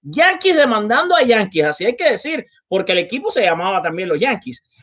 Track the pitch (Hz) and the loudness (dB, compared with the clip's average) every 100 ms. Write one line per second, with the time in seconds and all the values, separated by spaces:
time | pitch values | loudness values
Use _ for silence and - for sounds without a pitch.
0 | 139 160 349 370 370 320 277 226 208 247 | -6 2 2 4 2 4 4 2 0 0
1 | 359 339 254 226 196 165 151 151 196 247 | 2 2 4 2 0 0 0 0 -2 0
2 | 339 240 294 311 - _ - 185 180 180 | 0 0 -4 -6 -8 _ -6 -4 0 -2
3 | 175 254 415 330 190 165 185 190 170 165 | -2 -4 -4 0 0 0 -2 -2 -4 -4
4 | 185 156 247 208 - - _ _ | -4 -2 -2 -4 -8 -18 _ _